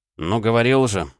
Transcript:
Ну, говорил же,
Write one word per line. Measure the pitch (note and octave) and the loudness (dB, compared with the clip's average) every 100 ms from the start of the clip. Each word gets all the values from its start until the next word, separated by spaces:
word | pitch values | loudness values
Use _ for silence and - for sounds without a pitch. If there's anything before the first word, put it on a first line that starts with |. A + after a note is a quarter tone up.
| _ - | _ -10
Ну, | E3 A3 | -4 -2
говорил | G#3 A#2 A#2+ C3+ B2+ | 0 0 2 2 2
же, | G2 C#2 _ | -2 -6 _